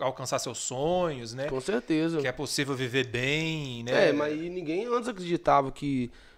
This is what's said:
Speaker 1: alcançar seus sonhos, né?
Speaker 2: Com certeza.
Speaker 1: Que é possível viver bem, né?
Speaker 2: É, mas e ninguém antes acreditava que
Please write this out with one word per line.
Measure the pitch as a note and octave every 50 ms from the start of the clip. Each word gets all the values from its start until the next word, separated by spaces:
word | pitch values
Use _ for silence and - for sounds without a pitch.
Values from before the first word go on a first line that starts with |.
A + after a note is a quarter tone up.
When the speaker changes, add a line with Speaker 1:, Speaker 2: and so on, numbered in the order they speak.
Speaker 1:
alcançar | C#3+ C3 C3 - C3 - C#3+ B2+
seus | - C3+ A2+
sonhos, | - - - C3 B2+ C#3+ E3 F3+ F3+ F3 E3 D3 B2+ A#2 A2+ A2+
né? | B2+ C#3
Speaker 2:
Com | D3+ C3+ C3
certeza. | B2+ - G#3+ E3+ - - D#3+ D#3 D#3+ E3 E3 D#3
Speaker 1:
Que | C3+
é | B2+ -
possível | - C#3+ B2 - - C#3+ C3 C#3
viver | B2 C3 A#2+ A#2 C3+ B2+
bem, | A#2 A2 B2 B2+ C3+ D3 D#3 D#3+ D#3+ D#3+ D#3 D3 C3 B2 A#2 A#2
né? | A#2+ C3 C#3+ - D#3
Speaker 2:
É, | C#3+
mas | C#3+ D3 D3+ D3+
e | D3+ E3 F3
ninguém | F3+ F#3 E3+ D3 D#3+ F#3 A3+
antes | A#3+ A#3+ B3 A3
acreditava | B3 A3 F#3 F3+ E3+ F3 D#3 - D3+ C#3+ C#3+ C#3 C3+
que | - - D3 C#3+ C#3 B2+ B2 A#2 - - - - -